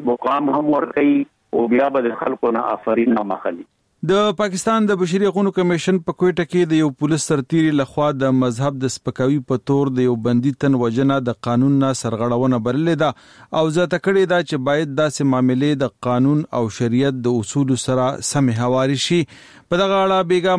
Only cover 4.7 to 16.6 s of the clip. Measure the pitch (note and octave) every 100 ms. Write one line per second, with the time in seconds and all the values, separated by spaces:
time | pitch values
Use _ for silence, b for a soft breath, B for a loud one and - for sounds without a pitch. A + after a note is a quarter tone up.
4.7 | A3+ G#3+ G3 F3+ F#3+ G3+ F#3 G3 F#3+ F3+
5.7 | E3+ - F#3 E3 - F3+ E3+ E3 F3+ E3+
6.7 | D#3+ D#3 C3 D3 D#3 - D3+ C3 E3 D#3
7.7 | D3 C3 - D3 C#3 C3+ C3 B2+ A#2 C#3
8.7 | C3+ B2+ - - - C3 D3 B2 B2+ -
9.7 | C#3 C#3 B2+ B2+ A#2 A#2 A#2+ C3+ C3 C#3
10.7 | C3 A#2+ A2+ C#3 C#3 B2 A2+ B2 A#2+ C3+
11.7 | C#3 C3+ B2+ A#2+ G#2+ A#2+ A#2+ C3 B2 A2+
12.7 | C3 E3 D#3 D#3 - - - - D#3+ D#3+
13.7 | D#3 F3 F3 F#3+ G3 F#3 F3 D#3+ D3 B2+
14.7 | D3 D#3 C3+ D3+ - C#3 B2+ B2+ B2+ D3
15.7 | C#3+ C3 - B2 B2 C3+ D3+ - B2